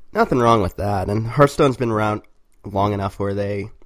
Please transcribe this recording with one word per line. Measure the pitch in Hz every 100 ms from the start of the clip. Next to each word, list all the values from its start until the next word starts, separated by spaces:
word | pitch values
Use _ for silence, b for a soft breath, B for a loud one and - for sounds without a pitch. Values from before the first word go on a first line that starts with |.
| -
nothing | 208 226 131
wrong | 117 113
with | 92 -
that. | 101 101 98
And | 107 113
Hearthstone's | 147 143 - 143 120
been | 117
around | 107 107 107 _ _ _ _
long | 107 98 101
enough | 101 98 -
where | 98
they, | 101 101 101 107 -